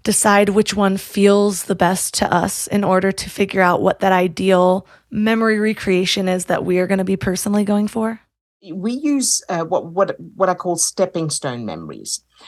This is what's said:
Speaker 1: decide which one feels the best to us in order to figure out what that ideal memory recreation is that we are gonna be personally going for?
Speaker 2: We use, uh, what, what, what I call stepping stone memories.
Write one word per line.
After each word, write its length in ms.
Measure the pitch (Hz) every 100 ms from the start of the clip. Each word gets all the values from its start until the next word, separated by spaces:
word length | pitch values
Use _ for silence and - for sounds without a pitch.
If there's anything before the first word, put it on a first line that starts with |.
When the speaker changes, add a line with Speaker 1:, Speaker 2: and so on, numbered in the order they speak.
Speaker 1:
decide 460 | - 202 214 202 202
which 260 | 202 208
one 220 | 202 196 190
feels 680 | - - 202 202 202 185
the 120 | - 185
best 380 | 175 190 -
to 200 | - -
us 320 | 175 196 - -
in 160 | 202
order 300 | 190 185 190
to 180 | 190 -
figure 300 | - 196 190
out 220 | 180 175
what 180 | 190 190
that 100 | 190
ideal 760 | 185 185 165 185 185 180 190 - _ _
memory 500 | 214 214 226 226 214
recreation 680 | 214 214 - 185 185 208 185
is 200 | 185 -
that 180 | 180
we 140 | 180 180
are 100 | 185
gonna 160 | 196
be 120 | 185 190
personally 460 | - 180 202 208
going 240 | 202 208 208
for? 320 | 226 220 226 _ _ _ _ 190
Speaker 2:
We 200 | 185 202
use, 520 | 254 302 285 240 - -
uh, 120 | 170
what, 280 | 165 185 170
what, 260 | 170 185 -
what 300 | 170 - 185
I 60 |
call 220 | 180 180 170
stepping 520 | - - 185 175 156
stone 380 | - 143 123 107
memories. 580 | 82 80 57 - - _ _